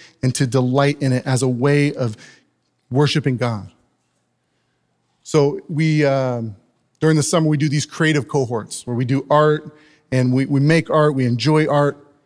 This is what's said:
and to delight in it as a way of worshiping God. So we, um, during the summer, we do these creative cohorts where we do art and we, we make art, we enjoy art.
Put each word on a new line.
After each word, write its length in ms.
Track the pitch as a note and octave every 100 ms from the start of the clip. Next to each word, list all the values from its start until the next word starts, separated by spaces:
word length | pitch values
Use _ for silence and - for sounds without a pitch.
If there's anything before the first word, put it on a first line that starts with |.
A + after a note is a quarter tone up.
| - _
and 140 | B2+ -
to 100 | C3
delight 560 | B2+ B2+ C3 C#3 C#3+
in 100 | C3+
it 140 | B2+ C#3
as 160 | B2+
a 60 | C3
way 460 | A#2+ C#3 D3 C#3+
of 220 | - A#2+ G#2+ - - _ _ _ _ _
worshiping 460 | B2+ D3 D#3 C#3 B2
God. 340 | A#2+ A2 G2 - _ _ _ _ _ _ _ _ _ _ _ _ _ _
So 380 | - D#3 C#3+ C#3+ -
we, 380 | D3+ D#3+ D3+ C#3+
um, 500 | C3+ C3 B2 A2+ G2 _ _ _ _
during 160 | D#3 D#3
the 80 |
summer, 240 | C#3 F3 D#3
we 100 | D3+
do 120 | D#3
these 180 | D3 -
creative 400 | - D#3 D#3 B2
cohorts 580 | D3 B2 A#2 G#2 - -
where 100 | A#2+
we 100 | B2+
do 200 | C#3 C#3
art 440 | D3 D3+ D3+ D3+ - _ _ _
and 200 | C3 B2+
we, 140 | B2+ C3+
we 140 | C#3
make 320 | C#3+ E3 D#3
art, 240 | D#3 D3+ C3+
we 100 | B2
enjoy 400 | A#2 A#2 D#3 D#3
art. 300 | C#3+ C#3+ C#3 - _